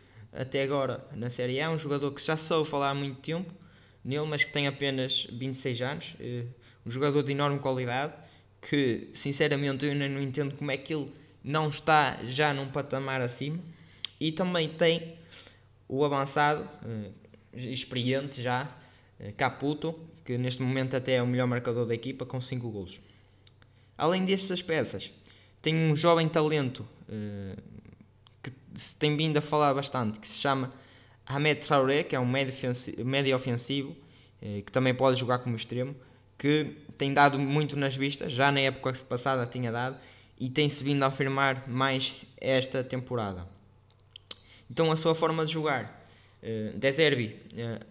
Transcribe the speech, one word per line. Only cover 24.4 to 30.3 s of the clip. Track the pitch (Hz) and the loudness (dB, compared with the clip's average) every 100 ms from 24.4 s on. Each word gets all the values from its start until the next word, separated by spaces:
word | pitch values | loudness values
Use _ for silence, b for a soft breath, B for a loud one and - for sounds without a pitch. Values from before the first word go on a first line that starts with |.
| - 175 | 0 -4
peças, | - 160 113 95 - - B B B B | -2 0 0 -4 -10 -16 B B B B
tem | 156 160 | 0 2
um | 160 147 | 4 6
jovem | 170 165 160 | 6 6 6
talento, | 160 151 151 127 123 104 - - | 2 2 2 0 -4 -12 -16 -12
eh, | 110 104 101 98 - - - - - - _ - - | -8 -8 -8 -10 -10 -14 -20 -20 -20 -20 _ -20 -16
que | 127 - - - | -16 -16 -16 -14
se | - - | -14 -2
tem | 151 147 | 0 2
vindo | 160 147 | 2 2
a | |
falar | 147 151 147 | 2 4 4
bastante, | 135 135 131 113 - | 4 0 -2 -2 -4
que | |
se | - | -10